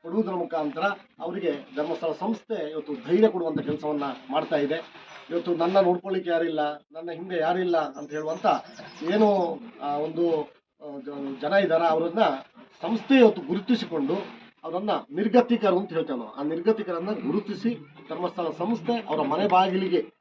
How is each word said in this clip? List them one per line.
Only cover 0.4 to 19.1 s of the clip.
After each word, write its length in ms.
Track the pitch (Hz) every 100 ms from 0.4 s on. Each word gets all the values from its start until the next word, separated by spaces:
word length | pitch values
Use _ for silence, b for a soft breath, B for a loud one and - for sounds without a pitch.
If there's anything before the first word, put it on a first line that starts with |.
| 160 160 147 151 196 202 - _
ಅವರಿಗೆ 480 | 165 185 175 139 135 131
ಧರ್ಮಸ್ಥಳ 360 | 151 160 165
ಸಂಸ್ಥೆ 580 | 151 190 220 - 208 151
ಇವತ್ತು 240 | 156 151
ಧೈರ್ಯ 340 | 135 131 185 220
ಕೊಡುವಂಥ 320 | 180 165 147
ಕೆಲಸವನ್ನ 420 | 139 147 151 147 139 123 -
ಮಾಡ್ತಾ 260 | 151 156 156
ಇದೆ. 220 | 143 160 - - - - -
ಇವತ್ತು 240 | 170 180
ನನ್ನ 260 | 165 170 196
ನೋಡ್ಕೊಳ್ಳಿಕ್ಕೆ 500 | 180 175 196 190 170
ಯಾರಿಲ್ಲ, 300 | 165 165 156 147 151 _
ನನ್ನ 180 | 156 170
ಹಿಂದೆ 280 | 165 185 175
ಯಾರಿಲ್ಲ 380 | 160 180 180 170 143
ಅಂತ 160 | 139 143
ಹೇಳುವಂಥ 360 | 151 156 170 208 - - - - -
ಏನು, 260 | 160 208 214 196 170 160 - -
ಆ, 140 | 143 143
ಒಂದು, 440 | 156 160 170 156 143 _ _ _
ಆ, 160 | 151 143
ಜ-, 400 | 131 143 139 131
ಜನ 120 | 147
ಇದ್ದಾರ, 300 | 196 180 165
ಅವರನ್ನ 400 | 170 160 170 190 190 135 - - - -
ಸಂಸ್ಥೆ 340 | 185 226 - 269
ಇವತ್ತು 260 | 220 185
ಗುರುತಿಸಿಕೊಂಡು 760 | 135 180 196 233 175 160 139 185 190 - - _
ಅವರನ್ನ 260 | 160 202 214 160 -
ನಿರ್ಗತಿಕರು 680 | 147 220 240 240 233 202 185
ಅಂತ 140 | 202
ಹೇಳ್ತೇವೆ 260 | 160 156 127
ನಾವು. 140 | 110
ಆ 100 | 131
ನಿರ್ಗತಿಕರನ್ನ 680 | 147 170 190 220 185 170 190
ಗುರುತಿಸಿ 640 | 220 131 190 202 185 226 - - - -
ಧರ್ಮಸ್ಥಳ 420 | 165 175 180 165
ಸಂಸ್ಥೆ 460 | 151 180 233 - 240
ಅವರ 240 | -